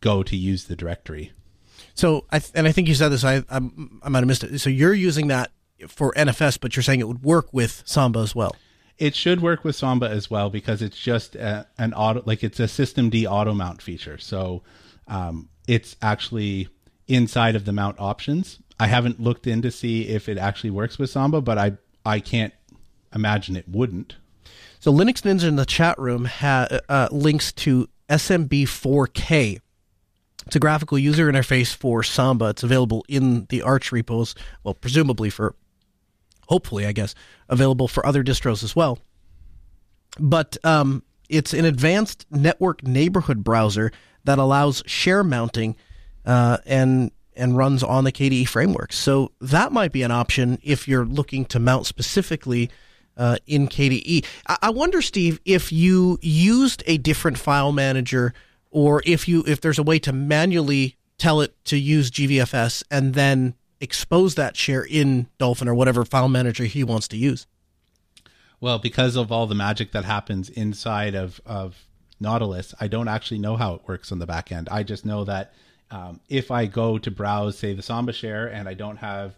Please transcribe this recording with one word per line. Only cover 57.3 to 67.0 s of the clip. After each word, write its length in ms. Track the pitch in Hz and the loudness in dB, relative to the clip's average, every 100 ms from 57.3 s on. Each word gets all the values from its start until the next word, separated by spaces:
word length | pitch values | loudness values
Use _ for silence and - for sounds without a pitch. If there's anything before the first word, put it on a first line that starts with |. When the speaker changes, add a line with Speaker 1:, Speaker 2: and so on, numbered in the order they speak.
| 127 | -2
Speaker 2:
file 340 | - 143 139 | 0 2 2
manager 600 | 143 135 131 123 131 123 - _ _ _ | 0 0 0 -2 0 0 -4 _ _ _
or 300 | 151 147 147 165 | 2 4 4 4
if 220 | 170 - | 0 2
you, 160 | 170 156 | 0 2
if 140 | 147 | 0
there's 180 | 160 147 | 0 0
a 40 | |
way 160 | 147 160 | 2 0
to 140 | 143 | 0
manually 840 | 131 143 151 170 175 143 139 131 - _ - | -2 0 2 2 2 0 0 0 -4 _ -2
tell 240 | 165 156 | 2 2
it 120 | 147 - - | 0 -4 -4
to 120 | 147 | -2
use 320 | 139 151 131 | 2 2 2
G 160 | 127 139 | 0 2
V 120 | 139 | 2
F 140 | 123 | 2
S 300 | 131 117 - - | 0 -2 -4 -4
and 240 | 143 135 | 0 0
then 420 | 131 139 135 127 123 _ _ | 2 4 4 0 -4 _ _
expose 540 | 139 - - 170 185 - | -8 -8 0 4 4 2
that 200 | 139 - | -4 -2
share 300 | - 131 - | -2 -2 0
in 420 | 151 139 131 120 - | 0 2 2 -2 -2
Dolphin 300 | 127 123 123 | 0 0 0
or 80 | 120 | 2
whatever 300 | 131 120 117 | 4 2 0
file 240 | 135 131 | 2 2
manager 360 | 127 123 113 120 | 2 0 -2 -4
he 180 | 143 | -2
wants 240 | 123 113 | -2 -2